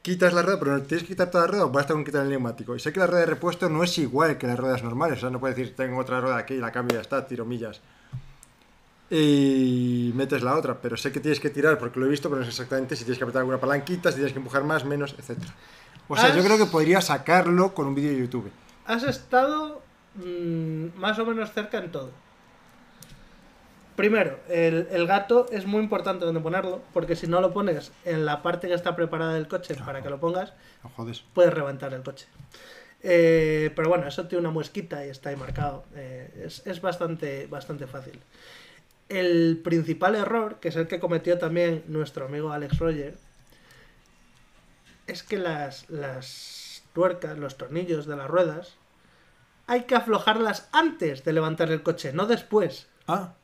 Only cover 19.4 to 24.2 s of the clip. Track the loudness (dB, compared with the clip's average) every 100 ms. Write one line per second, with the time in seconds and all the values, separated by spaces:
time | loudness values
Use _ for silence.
19.4 | 4 0 -6 -12 -20 _ _ -14 -10 -6
20.4 | -4 -4 -4 -6 -8 -4 -2 -2 -2 -2
21.4 | -4 -6 -6 -6 -6 -10 -12 -16 _ _
22.4 | _ _ -20 -20 -20 -20 -20 -20 -20 -20
23.4 | -20 _ -20 -20 -14 0 2 4